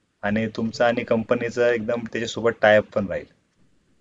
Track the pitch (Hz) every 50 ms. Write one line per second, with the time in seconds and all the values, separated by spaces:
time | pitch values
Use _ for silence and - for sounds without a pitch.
0 | _ _ _ _ - 104 104 113 113 110 - - 117 113 - - 123 120 117 120
1 | 117 - 120 113 110 - 120 120 120 120 117 123 120 120 120 117 110 113 120 117
2 | 117 110 - 113 117 113 - 110 110 117 113 - - 107 107 107 104 - - 110
3 | 101 90 82 73 - - _ _ _ _ _ _ _ _ _ _ _ _ _ _